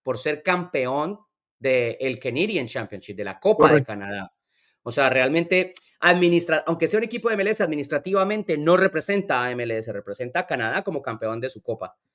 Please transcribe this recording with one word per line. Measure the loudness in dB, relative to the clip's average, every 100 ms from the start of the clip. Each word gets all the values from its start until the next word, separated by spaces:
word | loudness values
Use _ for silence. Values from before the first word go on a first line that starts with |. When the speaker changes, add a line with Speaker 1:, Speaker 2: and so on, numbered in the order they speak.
Speaker 1:
por | -6 -4
ser | -4 -2
campeón | 0 -2 0 -2 0 -2 -4 -6 _ _ _ _
del | 0 2 0 -2 -4 -4
Canadian | -4 -2 -2 -2 -4
Championship, | -6 -10 -12 -12 -10
de |
la | -10 -2
Copa | 2 6
de | 6
Speaker 2:
Correcto. | 6 2
Speaker 1:
Canadá. | -6 -8 -10 -10 _ _ _ _ _
O | -6
sea, | 0 2
realmente | 4 2 2 2 0 0 -6 -20 _
administra-, | 4 6 6 4 2 0 0
aunque | -2 0
sea | 0
un |
equipo | -2 -4 -2
de |
M | 0
L | 0
S, | 0
administrativamente | -2 -2 -4 -4 0 0 0 -2 -2 0
no | 4 6
representa | 4 0 -2 -2 0 0
a | 0
M | -2
L | -4 -4
S, | -4
representa | -8 -10 -10 -4 -4
a | -2
Canadá | -2 -2 -2
como | -4 -6
campeón | -6 -6 -4 -4
de | -6
su | -8
Copa. | -8 -6 -8 -14 _